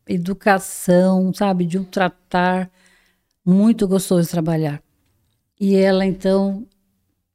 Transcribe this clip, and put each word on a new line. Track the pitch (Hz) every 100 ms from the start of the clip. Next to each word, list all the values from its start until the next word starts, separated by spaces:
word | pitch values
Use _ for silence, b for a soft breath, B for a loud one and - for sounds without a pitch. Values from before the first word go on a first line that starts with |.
| -
educação, | 190 175 196 220 190 - - - 180 185 185 185
sabe? | 175 202 180
De | 175 185
um |
tratar | 185 - 180 - _ 180 180 185 180 _ _ _ _ _ _ _ 180
muito | 190 220 226 196
gostoso | 190 - 180 165
de |
trabalhar. | 170 160 160 156 143 _ _ _ _ _ _ _ -
E | 196 190
ela, | 190 190
então, | 190 185 190 190 196 196 247 _ _ _ _ _ _